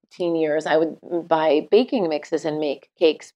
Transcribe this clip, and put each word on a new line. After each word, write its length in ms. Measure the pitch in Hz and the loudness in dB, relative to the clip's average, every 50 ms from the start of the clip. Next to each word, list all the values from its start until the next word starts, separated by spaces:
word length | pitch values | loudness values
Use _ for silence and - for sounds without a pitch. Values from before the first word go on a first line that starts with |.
| _ _ | _ _
teen 260 | - - 185 170 170 | -10 -6 -4 -2 0
years, 300 | 165 160 151 147 160 151 | 0 0 0 0 -2 0
I 100 | 180 151 | 2 2
would 220 | 160 165 160 - - - - 175 170 160 | 2 2 0 -4 -10 -12 -6 -6 -6 -2
buy 400 | 170 165 160 156 160 143 151 151 - | 0 0 0 2 2 2 2 2 4
baking 360 | - 208 254 247 - 247 190 165 | 2 2 2 2 0 -2 -2 -2
mixes 340 | 156 147 - - - 156 160 | -2 -4 -6 -4 -6 -4 -4
and 140 | 165 151 151 | -4 -4 -4
make 320 | 151 147 135 - - _ _ - | -4 -4 -4 -6 -10 _ _ 2
cakes. 340 | 180 160 151 156 - - _ | 2 2 2 2 -6 -20 _